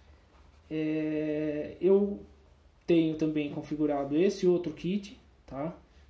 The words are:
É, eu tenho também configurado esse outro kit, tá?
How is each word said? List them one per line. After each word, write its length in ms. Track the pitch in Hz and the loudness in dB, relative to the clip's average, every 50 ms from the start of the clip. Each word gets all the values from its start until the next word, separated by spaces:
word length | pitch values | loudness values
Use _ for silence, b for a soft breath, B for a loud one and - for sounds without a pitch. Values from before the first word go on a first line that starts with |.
| b b b b b b b b b b b - _ - | b b b b b b b b b b b -20 _ -8
É, 1080 | 156 156 156 156 156 156 156 156 156 151 151 151 151 151 156 151 147 151 147 - - - | -4 -4 -2 -2 -2 -2 -2 -2 -2 -2 -2 -2 -2 -2 -2 -2 -4 -4 -6 -8 -4 0
eu 380 | - 185 196 202 202 202 208 - - - - _ _ _ _ _ _ _ _ _ _ | 4 4 6 4 4 0 -4 -8 -12 -18 -20 _ _ _ _ _ _ _ _ _ _
tenho 300 | - 170 165 160 160 156 | 2 4 4 4 2 0
também 340 | 156 160 156 151 151 147 143 | 0 0 0 0 0 -2 -4
configurado 640 | 147 151 143 - 151 147 151 147 143 139 139 139 143 | -6 -8 -8 -6 -2 0 0 0 0 0 -2 0 2
esse 300 | 160 185 208 190 - 185 | 2 4 2 2 2 2
outro 260 | 180 175 170 175 156 | 4 4 2 0 -4
kit, 480 | 147 - - 170 196 202 - - - - _ _ _ _ _ | -8 -6 -4 -4 -4 -4 -4 -8 -18 -20 _ _ _ _ _
tá? 280 | - 127 135 147 170 175 - - b b b b b | -12 -10 -8 -8 -8 -8 -12 -18 b b b b b